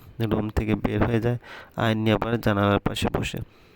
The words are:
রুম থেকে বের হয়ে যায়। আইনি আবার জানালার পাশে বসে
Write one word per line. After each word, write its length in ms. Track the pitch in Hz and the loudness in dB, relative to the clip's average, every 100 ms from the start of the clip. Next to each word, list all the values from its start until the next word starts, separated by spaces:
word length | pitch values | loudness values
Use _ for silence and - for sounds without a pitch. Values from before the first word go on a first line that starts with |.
| - - 113 | -12 -6 -2
রুম 180 | 107 107 | 0 -2
থেকে 260 | - 107 104 | -2 0 -2
বের 280 | 107 107 | 0 0
হয়ে 180 | 107 117 | 2 2
যায়। 160 | 120 120 - - - - | 0 -2 -6 -20 -14 -2
আইনি 360 | 117 110 110 | 0 2 2
আবার 300 | 104 110 117 | 2 2 0
জানালার 380 | 110 101 101 101 | 0 2 4 2
পাশে 300 | - 101 - | 0 -2 -2
বসে 240 | - - 90 - - - | -2 -4 -6 -12 -18 -20